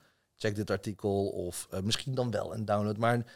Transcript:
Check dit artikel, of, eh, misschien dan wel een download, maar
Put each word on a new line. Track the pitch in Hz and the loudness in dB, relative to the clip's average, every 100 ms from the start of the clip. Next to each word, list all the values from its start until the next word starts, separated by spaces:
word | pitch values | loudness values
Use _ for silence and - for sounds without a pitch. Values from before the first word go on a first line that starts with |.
| _ _ _ - | _ _ _ -4
Check | 110 | -2
dit | 104 104 | 0 0
artikel, | 95 110 95 104 98 98 | -2 -2 -2 0 2 0
of, | 95 90 - - | -2 -6 -6 -6
eh, | 92 | -4
misschien | 98 - 139 | 0 0 -2
dan | 127 120 | -2 0
wel | 104 - | 0 -4
een | 104 | -4
download, | 107 104 104 107 | 0 2 2 2
maar | 117 120 117 | 4 2 0